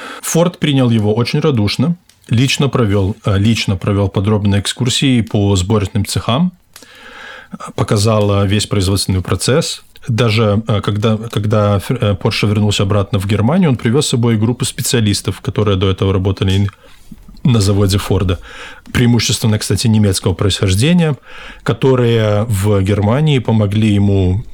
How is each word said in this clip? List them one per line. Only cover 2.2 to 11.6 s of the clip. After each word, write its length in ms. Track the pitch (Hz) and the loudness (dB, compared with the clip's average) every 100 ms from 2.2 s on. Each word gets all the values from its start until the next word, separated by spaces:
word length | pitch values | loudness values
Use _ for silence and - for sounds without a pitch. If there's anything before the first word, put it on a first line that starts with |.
| - | -2
лично 400 | 113 135 - 135 | 2 2 2 0
провел, 460 | 131 107 101 95 - 113 | 2 2 2 0 -2 -2
э, 140 | 98 | 2
лично 360 | 110 110 - 92 | 2 0 -2 -4
провел 340 | 107 101 98 | -2 0 0
подробные 520 | 104 101 107 101 98 | 0 0 0 0 0
экскурсии 600 | - - 113 - 139 123 | -2 -4 -2 0 0 0
по 340 | - 107 101 101 | 0 0 2 0
сборочным 500 | 90 107 98 107 92 | 0 0 0 -4 -4
цехам, 460 | - - 131 180 - _ - - - - - - - - - - - | -4 -2 0 -2 -4 _ -20 -20 -20 -20 -20 -20 -20 -18 -16 -8 -4
показал, 680 | - 107 110 107 101 101 | 0 2 2 2 2 0
э, 40 | 98 | 0
весь 200 | 104 - | 0 -2
производственный 540 | 104 92 101 - 92 | -2 0 -2 -2 -2
процесс. 640 | - 98 - 147 165 - - - - | -2 -4 0 0 -2 -8 -16 -12 -4
Даже, 540 | 110 120 107 107 101 113 | 0 0 2 2 0 0
э, 140 | 104 | -2
когда, 360 | 110 104 113 107 | -2 -2 0 -2
когда 640 | 117 - 107 110 | -4 -6 0 2